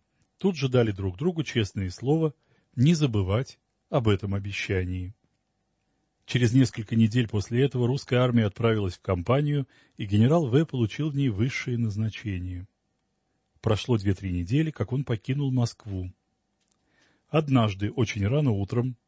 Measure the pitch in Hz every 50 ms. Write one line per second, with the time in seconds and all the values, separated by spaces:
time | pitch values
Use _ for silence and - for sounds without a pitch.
0 | _ _ _ _ _ _ _ - - 196 180 139 139 131 123 123 117 107 98 92
1 | 98 95 90 - 147 185 170 160 139 - - 120 107 - - - 95 90 - -
2 | 117 135 156 160 160 151 - _ _ _ _ _ _ _ - 117 127 160 175 151
3 | 151 127 107 101 95 90 98 120 139 - - _ _ _ _ _ _ - - 139
4 | 110 107 101 92 - 98 98 101 98 101 98 - - - 98 92 90 90 90 92
5 | 90 92 - _ _ _ _ _ _ _ _ _ _ _ _ _ _ _ _ _
6 | _ _ _ _ _ - - 123 123 110 120 135 127 - - 120 110 - 117 113
7 | 113 110 107 127 120 - - 104 - - 117 123 139 135 - 123 120 117 135 139
8 | - - 127 123 127 123 120 120 110 101 - - 113 113 110 107 101 92 - -
9 | - - 92 90 87 - 127 143 147 147 147 143 135 - _ _ _ _ _ -
10 | 113 95 101 104 113 131 160 175 156 117 113 151 165 - - 127 113 104 - -
11 | 147 160 139 139 139 127 101 95 120 135 - - - 131 123 117 120 107 98 107
12 | 110 107 - - - 107 95 90 90 90 90 90 95 - _ _ _ _ _ _
13 | _ _ _ _ _ _ _ _ _ _ _ _ - 107 107 - - - 120 104
14 | 98 101 92 - 101 95 87 87 87 87 120 151 160 156 - - 110 - 127 143
15 | 135 - 117 104 - - 131 143 143 135 127 123 120 - - _ - 107 98 92
16 | 90 92 - _ _ _ _ _ _ _ _ _ _ _ _ _ _ _ _ _
17 | _ _ _ _ _ _ - 160 156 143 135 123 113 104 95 95 101 107 - 131
18 | 117 - - 104 98 104 131 151 151 127 104 98 98 - 110 120 120 127 120 _
19 | _